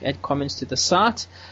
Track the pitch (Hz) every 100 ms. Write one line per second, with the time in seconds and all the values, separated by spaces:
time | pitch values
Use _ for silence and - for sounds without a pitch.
0 | 135 143 - 143 143 - - 131 - 180
1 | 226 226 - - -